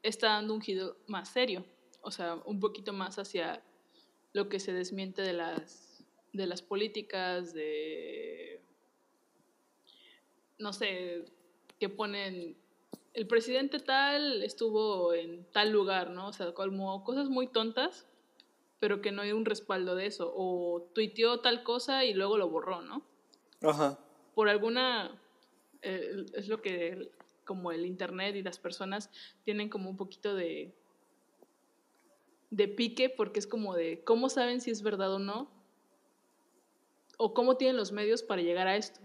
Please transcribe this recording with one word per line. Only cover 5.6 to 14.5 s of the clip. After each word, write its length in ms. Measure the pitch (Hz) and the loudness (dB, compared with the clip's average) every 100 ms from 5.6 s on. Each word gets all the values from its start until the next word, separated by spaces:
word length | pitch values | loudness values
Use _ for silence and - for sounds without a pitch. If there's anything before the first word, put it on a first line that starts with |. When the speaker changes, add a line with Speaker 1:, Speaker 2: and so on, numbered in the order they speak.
| - - - - - _ _ | -8 -20 -20 -20 -20 _ _
Speaker 1:
de 120 | 196 185 | -6 -4
las 160 | 175 | -4
políticas, 920 | - 202 214 214 208 190 180 180 175 | -4 -2 -2 -4 -6 -2 -2 -2 -4
de, 1080 | 165 151 151 156 160 156 - 156 - 82 90 _ _ _ _ _ _ _ _ _ _ _ _ _ - - - _ _ _ _ | -6 -4 -2 -4 -6 -8 -8 -10 -10 -14 -16 _ _ _ _ _ _ _ _ _ _ _ _ _ -20 -20 -20 _ _ _ _
no 120 | 208 | -8
sé, 540 | 202 214 185 180 175 - _ _ _ _ - | -2 -2 -2 -4 -6 -10 _ _ _ _ -4
que 100 | 202 | -4
ponen, 680 | 202 208 202 196 185 170 - _ _ _ - _ | -2 -4 -4 -6 -6 -8 -12 _ _ _ -20 _
"El 140 | 247 208 | -6 2
presidente 520 | 233 233 254 277 294 | 2 4 0 2 -2
tal 640 | - 269 277 285 294 226 | 2 4 4 4 2 0
estuvo 720 | 214 | -2